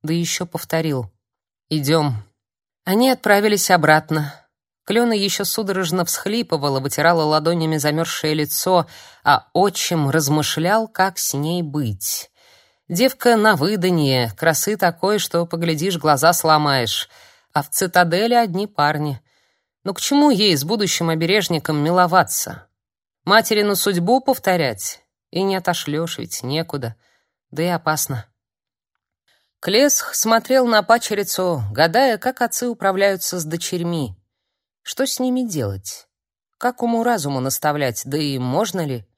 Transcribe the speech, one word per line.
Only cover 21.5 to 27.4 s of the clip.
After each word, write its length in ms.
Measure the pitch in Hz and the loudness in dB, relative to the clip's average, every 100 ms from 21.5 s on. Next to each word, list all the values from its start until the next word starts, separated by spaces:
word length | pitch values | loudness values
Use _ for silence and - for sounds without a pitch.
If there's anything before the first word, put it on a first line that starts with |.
| 160 - 151 | -4 -2 -2
миловаться? 840 | 147 180 175 180 147 - - 87 _ _ _ _ _ _ | 2 2 4 4 2 -4 -8 -12 _ _ _ _ _ _
Материну 520 | - 214 214 208 208 196 | 2 2 4 0 0 0
судьбу 460 | - 180 175 262 | 0 0 2 2
повторять? 800 | 262 262 - 180 139 107 - - _ _ _ | 2 -2 0 0 0 -4 -10 -12 _ _ _
И 100 | 175 | -4
не 140 | 190 190 | -2 -2
отошлешь, 640 | 180 170 - 147 165 - | -2 -4 -4 -4 -4 -8
ведь 240 | 113 - | -10 -10
некуда. 520 | 123 151 165 143 120 113 _ _ _ _ | -6 -4 -4 -6 -8 -12 _ _ _ _